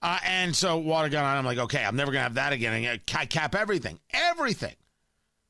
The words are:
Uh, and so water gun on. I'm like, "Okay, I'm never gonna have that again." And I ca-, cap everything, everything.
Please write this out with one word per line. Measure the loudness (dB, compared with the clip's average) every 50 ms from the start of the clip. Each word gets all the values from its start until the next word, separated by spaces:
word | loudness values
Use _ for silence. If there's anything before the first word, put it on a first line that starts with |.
Uh, | -2 -2 -2 0 0
and | 0 0 0 0 0 2
so | 2 2 2 2
water | 2 2 2 2 2 2 2
gun | 2 2 2
on. | 2 2
I'm | 2 0
like, | 0 0
"Okay, | 0 -2 0 0 0 0
I'm | 0 0
never | 0 0 0 0
gonna | 0 0
have | 0 0
that | 0 0 0 0
again." | 0 0 0
And | 0 0 -2
I | -2 -4 -4 -4
ca-, | -4 -2 -2 -2
cap | -2 -2 -2 0 0 0
everything, | 0 0 0 0 -2 -2 -4 -8 -12 _ _
everything. | -2 0 2 2 2 2 0 -2 -2 -2 -4 -8 -10 -14 _ _ _ _ _ _ _ _ _ _ _ _ _